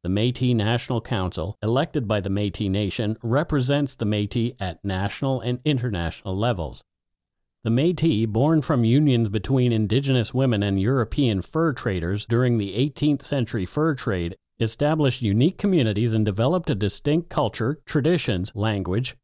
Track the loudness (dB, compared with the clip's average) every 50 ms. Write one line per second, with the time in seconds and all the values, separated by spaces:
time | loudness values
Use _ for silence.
0 | 0 0 0 2 2 0 0 0 0 2 2 2 2 2 0 -2 -2 -2 -4 -4
1 | -2 -2 -2 -2 -2 -2 -4 -4 -6 -6 -6 _ -2 0 0 0 0 -2 -2 -4
2 | -2 0 -2 -2 0 -2 -2 0 -2 -2 -2 -2 -2 -2 0 0 -2 -2 -2 -2
3 | -2 -4 -4 -4 -2 0 0 0 0 0 0 -2 0 0 0 0 0 -2 -4 -4
4 | -2 0 0 0 -2 -2 -2 -2 -2 -2 -4 _ -6 -6 -6 -6 -6 -4 -2 -2
5 | -2 -4 -4 -4 -2 -2 -2 -2 -2 -4 -6 -2 _ -2 -2 0 -2 -2 -2 -2
6 | -2 -4 -6 -6 _ -6 -4 -2 0 0 0 -2 -4 -8 -8 -14 _ _ _ _
7 | _ _ _ _ _ _ _ _ _ _ _ _ _ 0 2 2 2 0 0 2
8 | 2 2 2 2 0 0 0 2 2 4 2 2 2 2 0 2 4 4 4 4
9 | 4 4 4 4 2 2 0 -2 0 0 0 2 2 2 2 2 2 2 2 0
10 | 2 2 2 0 0 0 0 0 2 2 2 2 2 0 0 0 2 2 2 0
11 | 0 -2 0 0 2 2 2 0 -4 -2 -2 0 0 0 -2 -2 -4 -4 -2 -2
12 | -2 -2 -2 -4 -2 0 0 2 2 2 2 0 0 -2 0 -2 -2 -2 -2 0
13 | 0 0 0 0 -2 -4 -2 -2 -2 -2 -2 -4 -4 -2 -2 -2 0 0 -2 -2
14 | -2 -2 -2 -2 -2 -4 -6 _ _ _ _ _ -2 -2 0 0 0 0 2 2
15 | 2 0 0 0 0 2 4 4 4 2 2 0 0 2 2 4 2 2 2 0
16 | 0 2 2 2 2 2 2 0 0 2 0 0 0 -2 -2 0 0 -2 -2 -2
17 | 0 0 0 0 -2 -2 -2 0 0 0 -2 -2 -2 -2 -2 -4 _ -2 -2 0
18 | 2 2 2 2 0 -2 -2 -2 -4 -4 -4 -2 -2 0 0 -2 -2 0 -2 -2
19 | -2 -4 -8 _